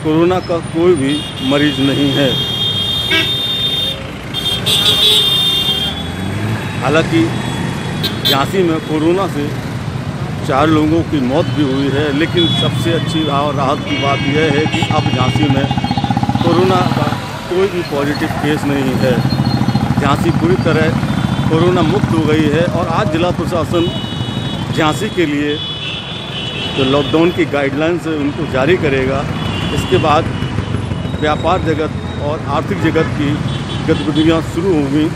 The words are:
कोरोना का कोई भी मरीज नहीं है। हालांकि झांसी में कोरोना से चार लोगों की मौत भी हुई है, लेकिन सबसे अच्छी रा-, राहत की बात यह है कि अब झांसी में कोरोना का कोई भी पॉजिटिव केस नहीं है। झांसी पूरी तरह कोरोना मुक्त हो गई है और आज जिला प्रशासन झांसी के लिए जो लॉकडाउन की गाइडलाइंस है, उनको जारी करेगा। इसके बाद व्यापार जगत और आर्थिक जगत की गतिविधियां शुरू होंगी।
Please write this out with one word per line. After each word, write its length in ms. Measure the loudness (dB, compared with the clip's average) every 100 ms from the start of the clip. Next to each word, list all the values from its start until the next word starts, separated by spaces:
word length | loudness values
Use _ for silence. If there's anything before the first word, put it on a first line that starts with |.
कोरोना 340 | 2 2 4 2
का 180 | -2 -4
कोई 360 | -2 2 4
भी 260 | 4 2 -2 -4 -4 0
मरीज 300 | 2 2 2
नहीं 300 | 0 2 2
है। 180 | 2 2 2 -2 -2 -2 -2 -2 -2 0 0 0 -2 -2 -2 0 -2 -2 -4 -8 -10 -8 -4 -2 -2 0 2 2 4 4 4 4 2 2 0 0 -2 -4 -4 -6 -6 -4 -4 -2 -4 -4 -2
हालांकि 400 | 2 2 2 2 2 0 -4 -4 -4 -4 -4 -4 -4 -2 0
झांसी 320 | 0 2 2
में 180 | 2 0
कोरोना 460 | -2 0 2 2 0
से 200 | -2 -4 -4 -6 -6 -6 -6 -6 -4 -4 -4 0
चार 200 | 2 4
लोगों 360 | 4 4 2
की 180 | 2 0
मौत 260 | 2 2 2
भी 160 | 0
हुई 260 | 0 2 0
है, 300 | 0 0 0
लेकिन 300 | 0 2 2
सबसे 440 | 2 0 0 0
अच्छी 320 | 0 0 0
रा-, 300 | 0 0 0 0
राहत 220 | 0 -2
की 180 | -2 -2
बात 220 | 0 0
यह 340 | 0 2 2
है 140 | 2 0
कि 280 | 0 0
अब 160 | 0 0 0
झांसी 320 | 0 0 2
में 180 | 2 0 -2 -2 -2 0 0 0 0
कोरोना 380 | 2 4 4 2
का 280 | 2 0 -2 -4 -8 -10 -4
कोई 180 | 0 0
भी 140 | 0
पॉजिटिव 460 | -2 -2 0 -2 -2
केस 360 | -2 0 0
नहीं 300 | 0 0 0
है। 200 | 2 2 2 2 0 0 2 0 0 0 0
झांसी 300 | 2 2 2
पूरी 240 | 2 2
तरह 360 | 2 2 2 2 0 -2 -2 0 0 2
कोरोना 340 | 4 4 4
मुक्त 280 | 2 2 2
हो 160 | 2 2
गई 220 | 2 4
है 160 | 2
और 240 | 2 0 0
आज 240 | 0 0
जिला 180 | 0 0
प्रशासन 600 | 0 -2 -2 0 0 0 -2 -6 -6 -4 -4 -6 -6 -4 0
झांसी 300 | 0 0 -2
के 180 | 0 0
लिए 300 | 0 -2 -2 -6 -8 -8 -10 -10 -10 -10 -8 -8 -6 -6 -2
जो 80 |
लॉकडाउन 460 | 2 2 2 2 2
की 140 | 2
गाइडलाइंस 600 | -2 0 0 0 0 0 -2
है, 80 |
उनको 380 | -2 -2 -2 -2
जारी 240 | 0 2 2
करेगा। 480 | 2 0 0 -2 -2 -4 -4 -2 -2
इसके 220 | -2 0 2
बाद 280 | 4 2 2 -4 -4 -4 -4 -4 -4 -4 -4 -2
व्यापार 380 | -2 0 0 0
जगत 320 | 0 0 -2 -4 -6 -6
और 180 | -4 -4 -2
आर्थिक 340 | -2 -2 0
जगत 240 | 2 2 0
की 240 | 0 0 0 -2 -4 -4 -4 0
गतिविधियां 500 | 0 0 2 2 2
शुरू 320 | 0 -2 0
होंगी। 320 | 2 2 2 0